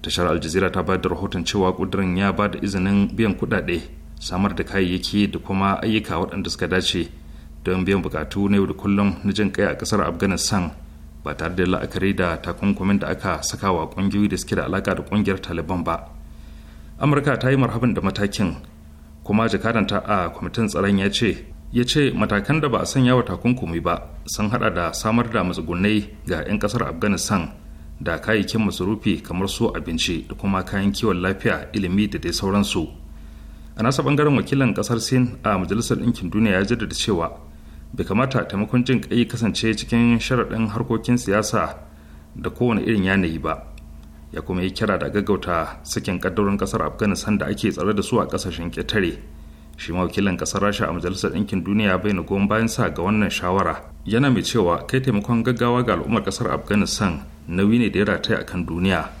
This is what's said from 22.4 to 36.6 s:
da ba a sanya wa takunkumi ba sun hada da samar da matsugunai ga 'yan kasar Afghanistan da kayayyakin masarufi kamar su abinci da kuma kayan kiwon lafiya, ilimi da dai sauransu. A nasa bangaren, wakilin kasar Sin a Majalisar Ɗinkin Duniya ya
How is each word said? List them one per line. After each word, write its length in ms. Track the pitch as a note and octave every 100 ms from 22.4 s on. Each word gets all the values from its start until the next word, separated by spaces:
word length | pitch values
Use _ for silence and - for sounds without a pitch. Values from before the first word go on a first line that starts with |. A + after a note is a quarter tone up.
| G2 D#3+
da 60 | D3+
ba 100 | G#2+
a 80 | -
sanya 280 | C3+ B2 B2+
wa 60 |
takunkumi 580 | A#2 F2+ A#2+ B2 E2 E2
ba 200 | E2+ F2 - -
sun 240 | - - G#2
hada 220 | A#2+ G#2+
da 220 | F#2 E2+
samar 360 | - A2 A#2 A#2
da 140 | A2+
matsugunai 640 | F2+ F2+ D#2+ F2 G#2 G#2+ F#2+ - -
ga 200 | E2+ -
'yan 120 | G#2
kasar 240 | G#2 - C#2
Afghanistan 600 | E2 G#2 F#2 - G2+ E2 - - - - -
da 160 | - D#2+
kayayyakin 440 | - A2 F#2+ A2+
masarufi 560 | G#2 - F#2 G#2 A2 E2+
kamar 280 | - F2 F#2+
su 180 | - A2+
abinci 500 | F2 D2+ E2 - E2 -
da 60 |
kuma 280 | - G2+ F#2+
kayan 300 | F2+ G2 G2
kiwon 260 | G2 A2+ F#2
lafiya, 480 | F#2 G2 A#2 D#2+ -
ilimi 320 | G#2+ F#2 F#2+ G#2+
da 80 | -
dai 120 | F2
sauransu. 560 | - G2 G2+ G2+ - D#2 - - - - - - - - -
A 60 |
nasa 200 | A#2 C#3+
bangaren, 340 | C#3 C#3+ D3+ C3
wakilin 340 | - C#3 B2+
kasar 280 | G2 G2+ A#2
Sin 360 | - C3 A#2+ -
a 140 | A2 G2
Majalisar 400 | F2 G#2 A#2 B2
Ɗinkin 320 | A#2+ A#2 F2+
Duniya 220 | G2+ A2+
ya 120 | F#2